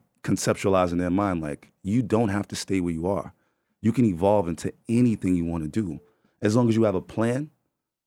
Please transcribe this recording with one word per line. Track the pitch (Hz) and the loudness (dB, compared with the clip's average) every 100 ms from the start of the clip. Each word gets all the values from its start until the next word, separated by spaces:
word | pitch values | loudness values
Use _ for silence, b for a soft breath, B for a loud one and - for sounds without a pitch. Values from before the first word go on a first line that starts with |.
| _ _ | _ _
conceptualize | - 98 - 104 101 92 90 | -4 -2 0 0 2 2 2
in | 87 | 0
their | 87 | 0
mind. | 92 101 87 | 0 0 -2
Like, | 78 69 - _ | -6 -10 -16 _
you | 95 117 | -2 0
don't | 107 156 110 | 2 0 0
have | 101 101 | -2 -6
to | |
stay | 98 - 98 | -8 -4 -2
where | 87 | -2
you | 80 87 | -2 -2
are. | 95 - - _ _ _ _ | -4 -6 -16 _ _ _ _
You | 110 | 0
can | 117 | 2
evolve | 117 82 98 104 85 | 2 2 4 4 2
into | 82 - - - | -4 -8 -8 -2
anything | 117 123 107 92 | 2 2 2 0
you | 90 85 | 0 0
wanna | 85 78 | -4 -4
do. | 110 98 73 b b b b | -4 -4 -8 b b b b
As | 107 | 0
long | 113 120 | 2 4
as | 110 | 4
you | |
have | 110 | 2
a | 92 | 0
plan, | - - 113 123 151 _ _ _ _ _ | -4 -4 -2 -2 -6 _ _ _ _ _